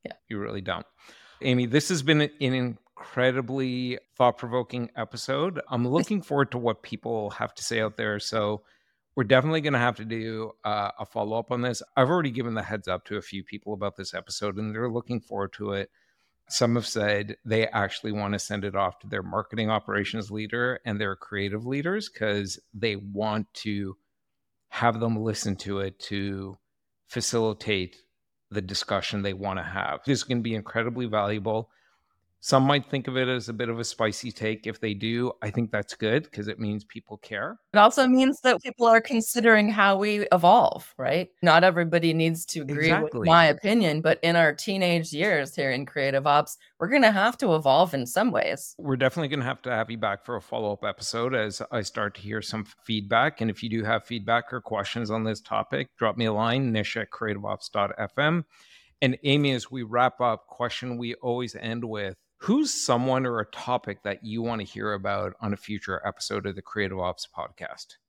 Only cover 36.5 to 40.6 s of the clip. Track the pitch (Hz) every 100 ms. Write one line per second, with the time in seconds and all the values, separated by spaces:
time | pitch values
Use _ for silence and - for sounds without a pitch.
36.5 | 104 107 104 101 - _ 107 - 104 131
37.5 | 226 _ 208 208 - 254 254 262 285 254
38.5 | 240 262 226 233 226 226 233 220 240 233
39.5 | 220 208 214 202 196 208 208 208 180 175
40.5 | 226